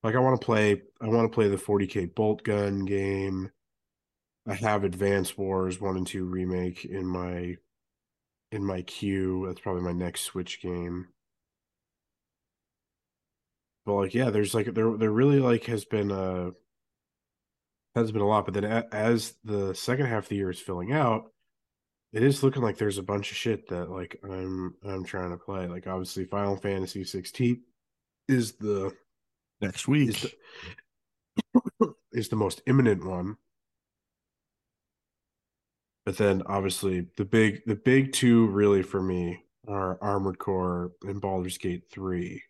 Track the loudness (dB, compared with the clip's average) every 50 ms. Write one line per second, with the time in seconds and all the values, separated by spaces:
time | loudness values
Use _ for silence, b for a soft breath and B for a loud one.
0 | 0 2 2 4 4 4 4 2 2 2 4 4 6 4 4 2 0 -16 _ _
1 | -2 2 4 4 4 4 4 4 2 4 2 0 0 0 2 2 2 0 -2 -4
2 | -4 -4 -2 0 0 0 0 0 -2 -2 0 0 0 0 -2 -2 -2 -2 -2 -2
3 | 0 -2 -2 -2 -2 -4 -4 -6 -6 -8 _ _ _ _ _ _ _ _ _ _
4 | _ _ _ _ _ _ _ _ _ -8 -6 -2 0 0 2 2 0 -2 -2 0
5 | 0 2 2 2 0 -2 -4 -6 -4 -2 -2 -2 -2 -2 -4 -4 -4 -2 -2 -2
6 | -4 -4 -6 -6 -6 -4 -4 -4 -2 -2 -2 -2 -2 -4 -6 -8 -12 -10 -8 -6
7 | -6 -4 -4 -4 -4 -4 -6 -6 -6 -8 -8 -10 _ _ _ _ _ _ _ _
8 | _ _ _ _ _ _ _ _ _ _ -8 -4 -4 -2 -4 -4 -6 -10 -10 -6
9 | -2 -2 0 0 0 0 -2 -2 -4 -6 -8 -6 -6 -4 -4 -2 -2 -2 -2 -2
10 | -4 -4 -6 -8 -10 -8 -6 -8 -8 -8 -10 -10 -8 -6 -6 -6 -6 -6 -8 -8
11 | -10 -14 _ _ _ _ _ _ _ _ _ _ _ _ _ _ _ _ _ _
12 | _ _ _ _ _ _ _ _ _ _ _ _ _ _ _ _ _ _ _ _
13 | _ _ _ _ _ _ _ _ _ _ _ _ _ _ _ _ _ -2 0 0
14 | 0 2 2 0 2 2 2 2 0 2 0 0 0 0 0 0 0 2 2 2
15 | 2 2 4 4 4 6 6 6 6 4 2 2 0 -2 -4 -4 -4 _ -2 0
16 | 0 0 0 0 -2 -2 -2 -2 -4 -4 -8 _ _ _ _ _ _ _ _ _
17 | _ _ _ _ _ _ _ _ _ _ _ _ _ _ _ _ _ _ _ 0
18 | 0 0 0 2 2 4 4 4 2 0 -2 -2 -2 0 0 -2 -2 -2 -4 -2
19 | 2 2 2 2 0 -4 -12 _ _ -4 -4 -2 -2 -2 -4 -6 -2 -2 0 0
20 | 0 0 0 -2 -2 -4 -4 -4 -2 -4 -4 -8 -8 -8 -6 -6 -4 -2 0 2
21 | 2 2 2 0 -2 -8 _ _ _ _ _ _ _ _ _ _ _ _ _ _
22 | _ _ -2 2 4 4 4 4 2 2 2 2 -2 -2 0 0 -2 -2 -2 -4
23 | -4 -2 -2 -2 -2 -4 -8 -4 -2 -2 -2 -2 -4 -8 -6 -6 -6 -6 -8 -10
24 | -10 -10 -12 -16 -12 -10 -8 -6 -6 -6 -6 -6 -6 -8 -10 _ -10 -8 -8 -6
25 | -8 -6 -6 -6 -4 -6 -6 -8 -8 -8 -6 -6 -6 -6 -8 -10 -8 -6 -6 -6
26 | -6 -6 -6 -8 -8 -4 -2 0 0 0 0 -2 -2 -4 -2 -2 -4 -6 -6 -10
27 | -10 -8 -8 -10 -10 -10 -4 0 2 2 2 0 -4 _ _ _ _ _ _ _
28 | _ _ _ _ _ 0 2 2 2 -2 -6 _ -2 -2 -2 0 -2 -4 -8 _
29 | _ _ _ _ _ _ _ _ _ _ _ _ -6 -6 -6 -6 0 2 4 4
30 | 4 2 0 -2 -4 -8 -8 B B B B B B B B B B _ _ _
31 | _ _ _ _ _ _ _ -6 -6 _ _ 0 0 0 _ _ -2 -2 -2 _
32 | _ _ -4 -4 -2 -2 0 0 2 0 0 -4 _ 4 4 6 6 6 4 2
33 | 0 -6 -4 -4 -4 -6 -8 _ _ _ _ _ _ _ _ _ _ _ _ _
34 | _ _ _ _ _ _ _ _ _ _ _ _ _ _ _ _ _ _ _ _
35 | _ _ _ _ _ _ _ _ _ _ _ _ _ _ _ _ _ _ _ _
36 | _ -8 0 2 4 4 4 4 0 -2 -2 0 0 0 -2 0 -2 0 0 0
37 | -4 -6 _ -4 -2 4 6 6 6 6 4 0 -4 -4 -4 0 4 6 6 6
38 | 6 4 0 2 6 8 8 8 8 6 4 4 6 6 6 4 2 0 -2 -2
39 | 0 0 0 0 -2 -4 -6 -8 _ _ _ _ _ -6 -4 -2 -2 -2 -4 -2
40 | -2 0 0 0 0 -2 -4 -4 -4 -2 0 0 0 0 0 -2 -4 -6 -10 _
41 | -10 -10 -8 -4 -4 -2 -2 -2 -2 -4 -6 -6 -4 -6 -6 -6 _ _ -14 -8
42 | -6 -4 -2 -2 -4 -6 -10 -14 -16 _